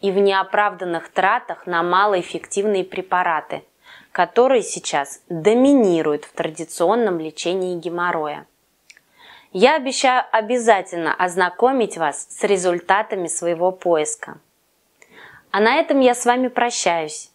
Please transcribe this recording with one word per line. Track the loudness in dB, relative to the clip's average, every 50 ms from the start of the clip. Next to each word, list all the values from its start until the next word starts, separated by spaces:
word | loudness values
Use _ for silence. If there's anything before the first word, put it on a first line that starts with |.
и | 0 0
в | 2 2
неоправданных | 2 4 2 2 0 0 2 2 2 2 0 -4 -8 -6 -6 -6 -6 -6
тратах | _ 0 2 2 2 0 -2 -6 -12 -12 -8 -4
на | -2 -2 0
малоэффективные | 2 2 2 2 2 2 0 -2 -4 -10 -12 -10 -6 -4 -2 0 0 0 0 -2
препараты, | -4 -6 -10 -6 -2 -2 0 0 0 -2 -2 -4 -6 -12 -12 -12 _ _ _ _ -20 -20 -20 -20 _
которые | _ 0 0 2 4 4 4 6 4 2 0
сейчас | -2 -8 -10 -8 -4 -2 -2 -2 -4 -8 -20 _ _
доминируют | -8 0 2 4 4 6 6 6 6 6 6 4 4 2 2 0 -2 -2 -4
в | -10
традиционном | _ -6 -6 -6 -6 -8 -12 -12 -4 -2 0 2 2 2 2 0 -2 -2
лечении | -6 -8 -10 -6 -4 -4 -2 -2 -2 -4 -6 -6
геморроя. | -8 -8 -6 -4 -2 -2 -2 -2 -4 -6 -8 -10 -14 _ _ _ _ _ _ _ _ _ -20 _ _ _ _ _ -20 -20 -20 -20 _ _
Я | _ 4 4 4 4
обещаю | 2 -4 -6 -6 -2 0 0 0 0 -2 -2
обязательно | -2 -2 -2 0 -4 -2 2 2 2 2 0 -6 -8 -4 -2 -2 -2
ознакомить | -2 -2 -4 0 0 -2 -2 0 0 0 2 2 2 -2 -2 -2 -4
вас | -4 -4 -4 -6 -12 _
с | -12 -6 -2
результатами | 0 0 0 0 0 -2 -2 0 0 0 0 0 -4 -6 -6 -6 -6
своего | -6 -4 -4 -4 -2 0 0 -2
поиска. | -2 -2 0 0 2 2 0 -2 -6 -10 -12 -16 -16 -20 _ _ _ _ _ _ _ _ _ _ _ _ _ _ _ -20 -20 -20 -20 -20 _ _
А | 0 2
на | 2 4 4
этом | 2 2 2 2 4
я | 4 4 4
с | 2 2
вами | 0 2 2 0 -2
прощаюсь. | 0 0 -2 0 -2 -2 0 0 0 0 -2 -6 -10 -12 -16 -18 _